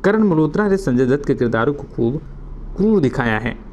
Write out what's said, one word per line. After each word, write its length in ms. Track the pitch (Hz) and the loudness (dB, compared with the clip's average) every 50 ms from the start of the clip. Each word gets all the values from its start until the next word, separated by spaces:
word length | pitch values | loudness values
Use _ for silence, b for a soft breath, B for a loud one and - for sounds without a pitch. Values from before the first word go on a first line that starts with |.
करण 220 | - 185 208 220 220 | 2 2 2 4 4
मल्होत्रा 460 | 208 175 156 156 151 151 180 214 208 | 4 4 2 2 2 2 0 0 2
ने 80 | 190 | 0
संजय 300 | 190 190 - 127 120 131 | 0 0 0 2 2 2
दत्त 200 | 123 127 - 107 | 2 2 0 0
के 80 | - 139 | -2 0
किरदारों 400 | 110 123 117 113 113 113 131 143 | 0 0 0 2 2 0 0 0
को 80 | 139 - | -2 -8
खूब 380 | - - - 120 117 131 156 - - - - - - - - - - - | -12 -6 -2 -2 -2 -2 -4 -8 -10 -14 -14 -14 -14 -12 -12 -12 -12 -4
क्रूर 240 | - 185 214 220 202 | 0 2 2 4 4
दिखाया 380 | 147 127 120 - 127 117 110 107 | 2 2 0 0 0 0 0 0
है। 200 | 117 117 - - - - | -2 -4 -8 -8 -14 -18